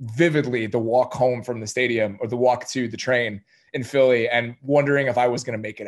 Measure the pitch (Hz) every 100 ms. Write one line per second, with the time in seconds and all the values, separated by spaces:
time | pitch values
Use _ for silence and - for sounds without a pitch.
0 | 117 113 170 151 123 123 110 117 113 123
1 | 123 - 127 120 110 117 107 127 123 113
2 | 107 98 113 120 123 123 - 131 117 107
3 | - 123 117 101 _ _ _ 143 120 139
4 | 131 120 117 120 120 120 135 147 143 143
5 | 135 120 123 120 123 110 107 107